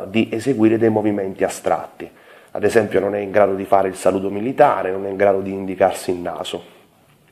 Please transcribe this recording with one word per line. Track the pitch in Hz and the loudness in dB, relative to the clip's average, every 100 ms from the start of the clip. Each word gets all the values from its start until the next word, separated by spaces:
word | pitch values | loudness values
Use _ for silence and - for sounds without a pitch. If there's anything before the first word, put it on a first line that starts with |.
| 98 | -2
di | 110 110 | 0 0
eseguire | 113 110 120 110 113 | -2 -2 2 4 4
dei | 113 | 2
movimenti | 110 107 101 95 90 | 2 0 -2 -4 -2
astratti. | 92 - 92 80 80 - 82 - - - - | -4 -2 -2 -4 -4 -16 -18 -18 -20 -20 -12
Ad | - | -2
esempio | 101 113 104 95 | 2 2 2 0
non | 98 | 0
è | 101 | -2
in | 98 | 0
grado | 98 98 | 2 4
di | 95 | 2
fare | 98 98 95 | 2 2 2
il | |
saluto | 92 95 95 98 | 0 0 0 -2
militare, | 101 117 139 143 98 92 | -4 -4 2 2 2 -2
non | 95 98 | -4 -6
è | |
in | 95 | 0
grado | 101 98 | 2 2
di | 98 | -2
indicarsi | 95 95 92 95 - - | -6 -6 0 0 0 -4
il | 90 | -4
naso. | 87 78 87 90 - - _ _ _ _ _ | -4 -8 -10 -10 -12 -20 _ _ _ _ _